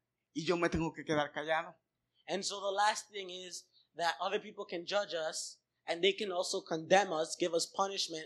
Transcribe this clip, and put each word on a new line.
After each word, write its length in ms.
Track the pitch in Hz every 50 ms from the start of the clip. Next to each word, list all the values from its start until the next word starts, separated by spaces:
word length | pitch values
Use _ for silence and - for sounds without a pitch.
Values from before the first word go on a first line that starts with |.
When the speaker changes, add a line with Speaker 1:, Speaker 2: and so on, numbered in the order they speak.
| _ _ _ _ _ _ -
Speaker 1:
y 100 | - 160
yo 140 | 156 175
me 100 | 170 165
tengo 240 | 170 175 160 165 156
que 140 | - 156 139
quedar 260 | 160 156 147 143 143
callado. 420 | - 151 151 156 160 160 170 175 160 _ _ _ _ _ _ _ _ _ _
Speaker 2:
And 160 | 147 170 196 196
so 160 | 190 196 202
the 160 | 196 202 196
last 340 | 202 208 214 226 - - -
thing 200 | 208 202 190 180
is 340 | 180 185 185 180 175 - - _ _ _ _ _ _
that 200 | 151 170 165 - -
other 180 | 175 196 208 208
people 240 | - - - 202 202
can 200 | - 190 170 175
judge 280 | 156 185 208 202 - 175
us, 460 | 165 156 160 - - - - - - _ _ _ _ _
and 140 | - 170 170 185
they 80 | 196
can 180 | 190 - 214 190
also 300 | 175 175 170 - - 190
condemn 540 | - - 175 160 160 156 185 196 202 190 165
us, 240 | 156 160 160 - -
give 140 | 175 175 165
us 120 | 165 - - -
punishment, 520 | - 196 196 196 180 - 170 160 156 156